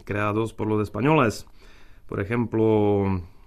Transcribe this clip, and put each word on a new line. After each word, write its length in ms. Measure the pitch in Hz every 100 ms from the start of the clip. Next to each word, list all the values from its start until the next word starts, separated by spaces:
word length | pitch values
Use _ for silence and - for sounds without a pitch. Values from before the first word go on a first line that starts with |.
| -
creados 480 | 101 104 104 113
por 140 | - 107
los 120 | 107
españoles. 640 | 101 101 127 156 120 - - - - - - - -
Por 160 | -
ejemplo, 960 | 98 120 113 113 110 110 104 101 98 95 87 -